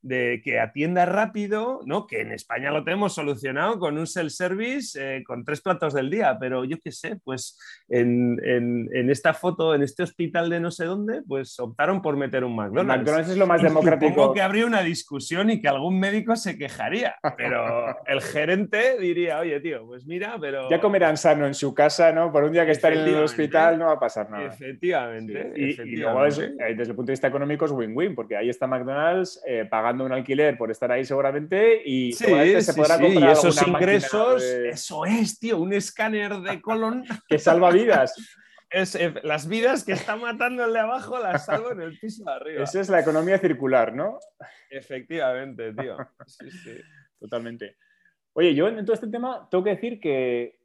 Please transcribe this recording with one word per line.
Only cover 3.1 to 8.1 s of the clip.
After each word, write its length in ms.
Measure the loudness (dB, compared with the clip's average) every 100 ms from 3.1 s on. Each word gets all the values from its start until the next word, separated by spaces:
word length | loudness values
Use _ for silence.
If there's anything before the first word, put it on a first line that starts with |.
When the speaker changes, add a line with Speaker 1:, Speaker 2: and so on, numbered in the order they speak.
Speaker 1:
solucionado 640 | -2 -6 -4 -4 -2 -2 -2
con 220 | -4 -4
un 80 | -6
self-service, 920 | -6 -8 -4 -6 -4 -4 -6 -8 -10 -8 -8
eh, 60 |
con 220 | -10 -10 -8
tres 160 | -6
platos 320 | -4 -2 -2
del 160 | -2 -2
día, 260 | 0 0 0
pero 260 | -4 -4 -4
yo 120 | -8
qué 80 | -10
sé, 280 | -12 -10 -10
pues 360 | -8 -10 -10 _ -20 -20 _
en, 540 | 2 2